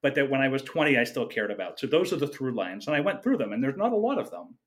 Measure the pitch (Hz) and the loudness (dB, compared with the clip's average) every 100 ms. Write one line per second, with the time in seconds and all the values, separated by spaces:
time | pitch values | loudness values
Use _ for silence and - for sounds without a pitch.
0 | 143 139 139 135 135 135 - 165 147 131 | 2 2 2 2 2 0 -2 0 4 4
1 | 120 - 117 - 104 101 107 - 127 156 | 4 -2 -4 -2 -2 -4 -6 -6 0 2
2 | 180 160 143 - 131 117 90 98 123 147 | 2 0 -2 -2 -4 -2 -4 -6 -2 0
3 | 170 190 247 269 - 208 269 - 220 220 | 0 0 0 0 0 0 -2 0 0 2
4 | 233 277 110 87 87 - | 0 0 -4 -10 -16 -20